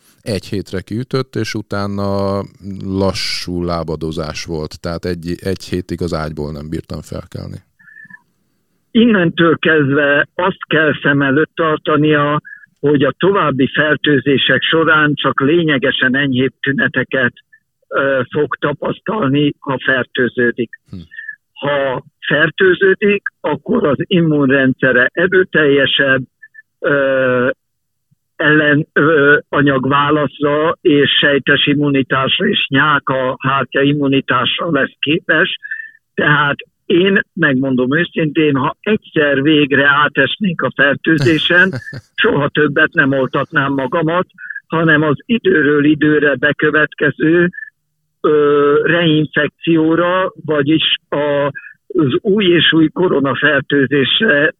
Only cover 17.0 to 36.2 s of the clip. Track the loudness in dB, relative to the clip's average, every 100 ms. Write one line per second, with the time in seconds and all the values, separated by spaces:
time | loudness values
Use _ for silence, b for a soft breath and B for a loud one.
17 | -4 -2 -2 -4 _ b _ _ _ -4
18 | -2 -2 -2 -2 -4 -4 -6 -4 -6 -6
19 | -6 -4 0 0 0 -2 -6 -4 -2 -2
20 | -2 -4 -2 -2 -2 -2 -8 -12 _ -18
21 | -16 B B B _ -10 -6 -2 -4 -6
22 | -10 _ -2 0 0 2 2 4 2 2
23 | 0 0 -4 -8 -6 -6 -2 -2 0 -2
24 | 0 0 2 2 2 2 2 2 2 2
25 | 0 0 0 2 2 2 4 2 2 0
26 | 0 0 -4 _ B B -20 _ -2 0
27 | 0 0 0 0 -2 -4 _ _ _ _
28 | _ _ _ -2 2 4 4 0 0 0
29 | 2 4 4 2 0 0 2 0 0 0
30 | 0 0 -2 -2 -2 0 -2 0 2 2
31 | 2 2 2 2 0 0 2 0 0 0
32 | 0 -2 -2 -2 -2 -2 0 0 2 0
33 | 0 -2 -2 -4 -4 -2 -2 0 0 2
34 | 0 0 0 0 0 -4 -2 -2 -2 -4
35 | -4 -2 0 0 0 -4 B B B B
36 | _ -4